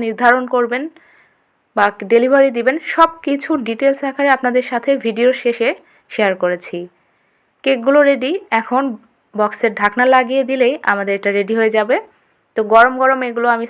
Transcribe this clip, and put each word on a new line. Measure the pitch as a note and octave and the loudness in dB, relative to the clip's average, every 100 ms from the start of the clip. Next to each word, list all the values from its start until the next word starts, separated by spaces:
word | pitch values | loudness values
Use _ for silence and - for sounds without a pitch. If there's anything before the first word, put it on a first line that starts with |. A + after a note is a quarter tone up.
নির্ধারণ | A3+ A3 B3 B3+ B3+ | -4 0 2 2 0
করবেন | B3 A#3+ B3 D#4 - _ _ _ _ _ _ _ - | -2 -2 -4 -8 -14 _ _ _ _ _ _ _ 0
বা | G#3 G#3 G3 | 0 0 0
ডেলিভারি | A#3 B3+ C#4 C4+ A#3+ | 2 4 4 2 2
দিবেন, | A#3 D#4 - | -2 -4 -4
সব | - E4 E4 - | 2 0 0 -6
কিছু | C#4 - D#4 A3 | -4 -2 -4 -4
ডিটেলস | A3 C#4 C4+ C#4 | -2 0 0 -4
আকারে | C#4 C#4+ C4 | -2 0 2
আপনাদের | B3 B3 B3 | 0 -2 -2
সাথে | B3 C4 C#4 | -4 -2 -2
ভিডিওর | A3+ G#3+ A#3+ B3 | -2 0 0 0
শেষে | A#3+ A#3 A#3 F4+ _ _ - | -2 -2 -2 -4 _ _ -12
শেয়ার | - G3+ F#3 | -2 -2 0
করেছি। | F3+ F3 - F3 F3 _ _ _ _ _ _ _ | -2 -4 -8 -12 -12 _ _ _ _ _ _ _
কেকগুলো | C4+ C4 A#3 C#4+ C#4+ | -2 -2 2 4 4
রেডি, | C4+ B3+ G4 - A3+ | 2 0 -6 -4 -4
এখন | A3 B3 C4+ G#3+ _ _ _ G#3 | -2 -2 -4 -6 _ _ _ -4
বক্সের | G#3 - A3+ G3+ | -4 -2 -4 0
ঢাকনা | G#3 B3 B3+ | -2 2 2
লাগিয়ে | C4 A#3+ C4+ B3 | 4 2 0 -2
দিলেই | C4+ B3 D4 - | 0 0 0 -2
আমাদের | G3+ G3 G3 | -2 -2 -4
এটা | G3+ G3+ | -2 -2
রেডি | G3 A3+ | -2 0
হয়ে | A3 G#3+ | 0 0
যাবে। | G#3+ D#4 A4 _ _ _ _ - | 0 -2 -4 _ _ _ _ -6
তো | G#3 | 2
গরম | A3 B3 B3+ | 4 4 4
গরম | C4 C4 B3 | 0 0 -4
এগুলো | A#3 A#3+ | -4 -2
আমি | A#3 | -2